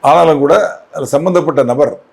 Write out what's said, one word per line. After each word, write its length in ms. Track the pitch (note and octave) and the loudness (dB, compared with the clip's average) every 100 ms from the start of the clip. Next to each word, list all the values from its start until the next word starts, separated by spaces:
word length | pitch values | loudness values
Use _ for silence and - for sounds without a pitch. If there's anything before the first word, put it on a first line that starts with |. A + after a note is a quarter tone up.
| C3+ | 2
ஆனாலும் 340 | D#3+ E3 D3+ | 2 2 2
கூட 100 | C#3+ G3 F#3+ - _ | 2 0 0 -8 _
அதுல 160 | D#3+ C#3 | -10 -4
சம்பந்தப்பட்ட 480 | - F3 F3 D#3 C#3+ B2 | -2 0 -2 0 -2 -2
நபர் 240 | B2 C3+ G2 _ | 0 -2 -2 _